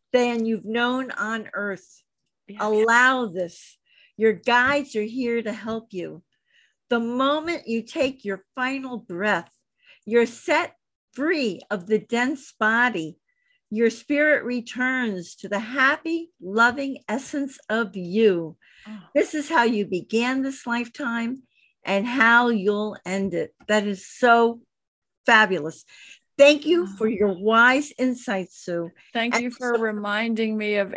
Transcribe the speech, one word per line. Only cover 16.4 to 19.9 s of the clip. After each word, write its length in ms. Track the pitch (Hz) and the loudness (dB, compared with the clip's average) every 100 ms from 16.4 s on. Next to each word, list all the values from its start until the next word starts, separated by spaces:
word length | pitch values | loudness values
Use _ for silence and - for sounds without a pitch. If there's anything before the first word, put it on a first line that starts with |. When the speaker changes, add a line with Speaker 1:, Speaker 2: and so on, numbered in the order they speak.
Speaker 1:
loving 560 | 180 208 233 240 277 262 - | -6 2 2 2 -6 -8 -6
essence 500 | 226 - 294 277 - _ | -6 -6 -6 -6 -10 _
of 260 | 220 214 185 | -2 -2 -6
you. 600 | 175 196 226 175 160 - _ _ - | -4 4 4 4 -4 -12 _ _ -20
Speaker 2:
Oh. 120 | 214 175 | -20 -2
Speaker 1:
This 180 | 285 349 | 0 0
is 140 | 302 285 | -4 -2
how 140 | 320 | 2
you 240 | 233 220 | 2 2
began 560 | 196 | -2